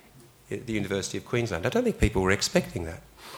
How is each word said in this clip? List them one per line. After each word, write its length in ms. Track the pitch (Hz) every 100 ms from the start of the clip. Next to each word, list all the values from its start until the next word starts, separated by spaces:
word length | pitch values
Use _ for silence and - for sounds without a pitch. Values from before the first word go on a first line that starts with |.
| - - - - -
at 160 | 104 -
the 80 |
University 440 | 107 98 98 92 101
of 60 |
Queensland. 420 | - 120 117 85 107
I 40 |
don't 120 | 226
think 160 | 247 -
people 240 | 107 -
were 80 | 92
expecting 540 | 104 - 180 - -
that. 180 | 82 80 - - -